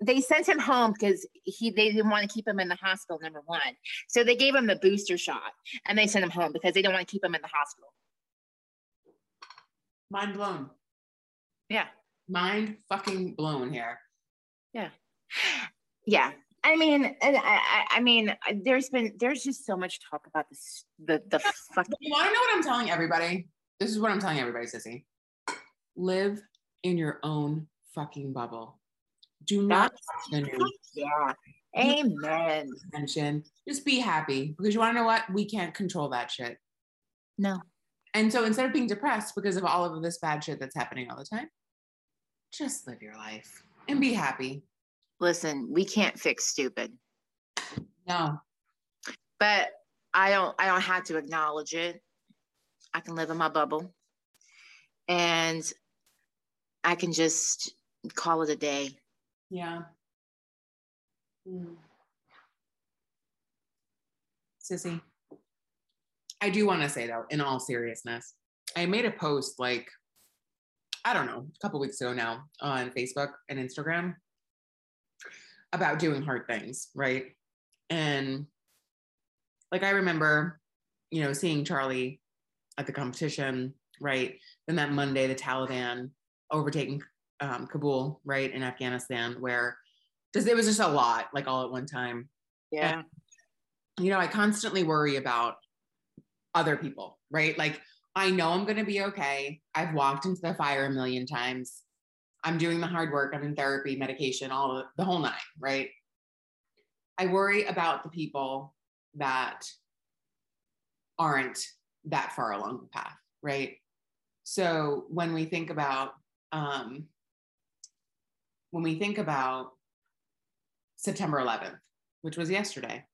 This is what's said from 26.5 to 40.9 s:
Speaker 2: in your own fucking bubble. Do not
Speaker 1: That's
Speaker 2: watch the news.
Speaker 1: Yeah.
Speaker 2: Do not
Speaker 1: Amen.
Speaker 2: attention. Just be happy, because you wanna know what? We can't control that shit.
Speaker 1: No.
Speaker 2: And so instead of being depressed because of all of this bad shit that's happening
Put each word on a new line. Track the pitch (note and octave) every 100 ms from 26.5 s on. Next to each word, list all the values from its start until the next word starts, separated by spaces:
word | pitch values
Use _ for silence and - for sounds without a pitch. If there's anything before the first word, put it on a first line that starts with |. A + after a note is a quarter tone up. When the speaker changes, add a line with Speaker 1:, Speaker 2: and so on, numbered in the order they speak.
| _ _ _
Speaker 2:
in | F3+ F3
your | D3+ -
own | D3+ D3+ D3 D#3 D#3 _ _ D#3+
fucking | D3 D3 C#3
bubble. | C3+ A#2 A#2 A2 - _ _ _ _ - _ D3+
Do | G3+ G3+
not | F#3 A#3
Speaker 1:
That's | - - - -
Speaker 2:
watch | D3 C#3
the | C3
news. | B2+ - -
Speaker 1:
Yeah. | D3 C#3+ D3 D3 - - - _ -
Speaker 2:
Do | C4 D4 C4
not | D3 D3+
Speaker 1:
Amen. | D#3+ E3 D#3 C#3 - -
Speaker 2:
attention. | D3+ C#3+ D#3+ D3 D3 - _ -
Just | C#4 C#4+
be | B3+
happy, | A3 D#3 D3+ C3+ D3 D3+
because | G#3
you | A3
wanna | A3+ A#3+
know | A3+
what? | A3+ -
We | G3 G#3
can't | G#3+ F3
control | - F#3 F3+ C#3+
that | B2 A#2+
shit. | - A#2+ B2 _ _ _ _ _ _ _ -
Speaker 1:
No. | G3 F#3 - _ _ _ _
Speaker 2:
And | G#3+ A3
so | A#3+
instead | A3 A3 C4
of |
being | D#4 A#3+
depressed | G#3 C#4 A3 G#3
because | G3 G3 F#3
of |
all | F3 F3 F3
of | D#3+
this | E3+ E3+
bad | D#3 D3
shit | D#3 C#3
that's | C3+ C#3+
happening | B2